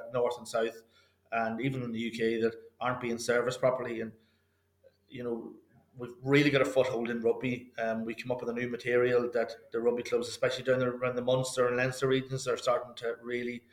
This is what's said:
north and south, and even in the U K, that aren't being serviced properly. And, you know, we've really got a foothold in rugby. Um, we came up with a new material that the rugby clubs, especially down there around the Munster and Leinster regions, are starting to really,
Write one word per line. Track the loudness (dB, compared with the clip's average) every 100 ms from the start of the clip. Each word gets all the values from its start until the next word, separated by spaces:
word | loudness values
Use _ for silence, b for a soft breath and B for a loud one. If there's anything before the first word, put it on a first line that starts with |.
| -2
north | 0 0 -2
and | -4
south, | -2 -2 -4 b b b b _
and | -2 -2 -2
even | -4 -4
in | -4
the | -4
U | -4
K, | 0 0 2
that | 0 -2 -14 -4
aren't | -4 -2
being | -2 -2
serviced | 0 2 0 2
properly. | 2 2 -2 -6
And, | -8 -12 _ _ _ _ _ _ _ _ _
you | -10
know, | -6 -6 -8 -16 _ _ _ -14
we've | -14 -6
really | 4 6 6
got | 4
a |
foothold | 4 4 2 0 -2
in | 0
rugby. | 2 2 -2 -4 -8 -4
Um, | -2 -2
we | -4
came | -6 -4
up | -4
with | -4
a |
new | -4 -4
material | -4 2 4 4 4 2
that | 0 -2 -6 -8
the | 0
rugby | 2 2
clubs, | 0 -2 -2
especially | -2 -2 0
down | 0 2
there | 2
around | 0 -2 0
the |
Munster | 2 2 2 2 2
and | 2
Leinster | 0 0 2
regions, | 2 0 -4 -2
are | 0
starting | 0 0 -2 -6
to | -6 -6
really, | -6 -4 -4 -8 b